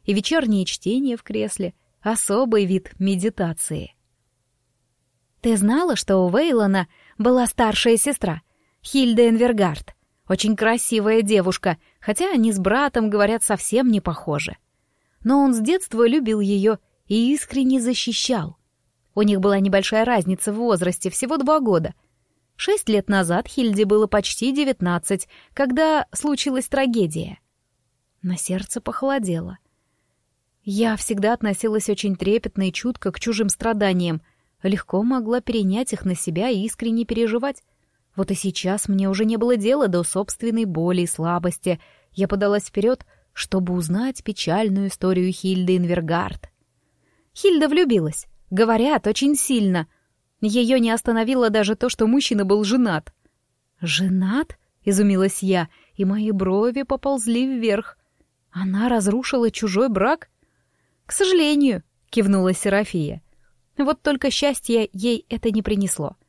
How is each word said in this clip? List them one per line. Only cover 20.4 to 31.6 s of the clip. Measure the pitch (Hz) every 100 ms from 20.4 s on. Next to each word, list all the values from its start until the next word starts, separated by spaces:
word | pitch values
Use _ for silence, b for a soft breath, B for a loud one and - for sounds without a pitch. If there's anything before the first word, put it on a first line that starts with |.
| -
в | 208
возрасте, | 240 190 180 175 185
всего | - 247 311
два | 269 311
года. | 240 175 160 - _ _ _ _ _ -
Шесть | - 415 -
лет | 214 -
назад | 196 170 175 -
Хильде | - 240 202 208
было | 214 214
почти | 214 196 - 247
девятнадцать, | 269 277 - 180 175 - 190 - b b
когда | - 277 262 311 311 -
случилась | - 302 285 294 262 -
трагедия». | 277 262 233 175 160 - - _ _ _ _ _ _ _ _
На | 180 185
сердце | - 190 202 240
похолодело. | - - 269 277 196 165 175 185 _ _ _ _ _ _ _ _ _ _
Я | 202 202 233 214
всегда | - 202 208
относилась | 233 214 190